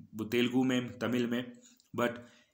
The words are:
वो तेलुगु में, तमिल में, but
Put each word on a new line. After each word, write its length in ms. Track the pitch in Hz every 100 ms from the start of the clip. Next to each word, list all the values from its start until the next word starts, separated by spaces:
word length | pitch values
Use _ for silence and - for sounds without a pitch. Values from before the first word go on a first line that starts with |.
| -
वो 100 | 107
तेलुगु 400 | 107 120 123 127
में, 340 | 131 123 120 -
तमिल 280 | 113 123 120
में, 260 | 120 123 - - _ _ 113
but 140 | 120 - - - _